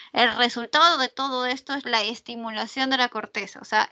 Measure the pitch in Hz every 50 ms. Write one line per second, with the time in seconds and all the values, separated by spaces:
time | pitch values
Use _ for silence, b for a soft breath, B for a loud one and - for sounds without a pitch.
0 | B B - - 247 233 214 220 240 240 - 240 233 226 - 302 330 339 330 277
1 | 254 240 - - 269 277 254 254 247 247 262 262 - - 277 285 - 240 240 220
2 | 208 214 240 - - - 247 233 226 226 220 214 226 220 - 269 262 262 262 254
3 | 247 240 - 214 214 - - 214 196 190 - - - - 214 214 - -